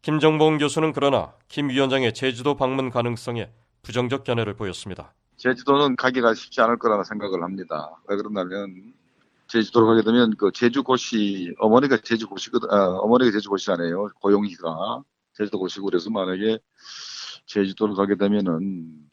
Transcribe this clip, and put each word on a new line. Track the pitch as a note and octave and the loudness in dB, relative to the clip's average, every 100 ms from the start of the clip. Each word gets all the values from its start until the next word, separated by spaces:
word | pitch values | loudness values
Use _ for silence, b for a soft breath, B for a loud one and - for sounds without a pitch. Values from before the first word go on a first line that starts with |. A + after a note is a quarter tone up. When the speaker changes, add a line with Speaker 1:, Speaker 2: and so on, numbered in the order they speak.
Speaker 1:
김정봉 | - D3+ D#3 D#3 D#3 D#3 | 0 4 4 6 4 4
교수는 | C#3+ D#3+ D#3 | 0 2 0
그러나 | D3 C#3 B2+ D#2+ _ _ | 2 2 2 -2 _ _
김 | - D3 | -4 -2
위원장의 | C3 C3+ C3 B2 | 0 2 2 0
제주도 | A2 C3 A#2+ C3 C#3 | 0 -4 -2 -2 0
방문 | C3 C3+ C3 | 0 0 -2
가능성에 | B2 A#2 A#2 - A#2+ G2+ _ _ _ | -2 -2 -4 -6 -8 -8 _ _ _
부정적 | - B2 B2 C3+ | -8 -4 -2 -4
견해를 | A#2 A#2 G#2+ | -2 -2 -2
보였습니다. | G2 G#2 E2+ - F2+ D2+ _ _ _ | -4 -8 -8 -12 -14 -16 _ _ _
Speaker 2:
제주도는 | B2 B2 B2+ C#3 D3 B2 | -2 -2 2 2 2 2
가기가 | C3 B2+ A#2 | 0 2 2
쉽지 | A2 - - | 0 -4 0
않을 | A2+ A#2 | 0 2
거라는 | A#2+ G#2 | 0 0
생각을 | F#2 G#2+ G2+ F#2 | -2 -8 -6 -6
합니다. | F2 F#2+ E2+ D#2 D2+ D#2+ - | -6 -8 -8 -8 -8 -16 -6
왜 | G2+ | -6
그러냐면 | G#2 G#2 F2+ F#2+ G2+ F#2 G#2 _ _ _ _ _ _ | -4 -6 -6 -6 -10 -14 -20 _ _ _ _ _ _
제주도로 | A#2 G#2+ A#2+ A2+ | -2 2 4 6
가게 | A2+ | 6
되면 | G#2+ A#2+ A#2 G#2+ | 4 4 4 2
그 | G2 | -2
제주고시, | - A#2+ B2+ B2+ B2+ - A2+ G2+ G2 F2 - | 2 0 2 0 -2 0 -2 0 -2 -6 0
어머니가 | G#2+ A#2 C#3 A#2+ | 4 4 4 0
제주고시거든-, | - A#2 A2 G2 - - - | 0 -4 -4 -12 -6 -4 0
아, | G2+ G2 F#2 | 2 2 0
어머니가 | G#2+ B2 B2 | 2 4 4
제주고시잖아요. | G#2 G2+ G2 - F2 E2+ F2 G#2 _ | 2 -2 -4 -2 -2 -2 -4 -6 _
고용희가 | G2+ G2+ G2+ F2 F2 D#2+ G2+ A#2+ - _ _ | 2 4 2 -6 -8 -6 -8 -8 -12 _ _
제주도고시고 | _ G#2 G2+ F#2 G2+ G2 | _ -6 -4 -6 -6 -2
그래서 | F2+ F2 | -2 -2
만약에 | A2 F#2 F#2 G#2+ A2 _ B B B B B B B _ | -4 -4 -2 -2 -2 _ B B B B B B B _
제주도를 | G#2 G2 F#2+ G#2+ | -2 -2 0 -2
가게 | G2 G2 G2 | 0 0 2
되면은 | G2+ G#2 F#2+ E2 G2 F#2 E2 D#2 D2 | 2 0 0 -2 -4 -8 -12 -18 _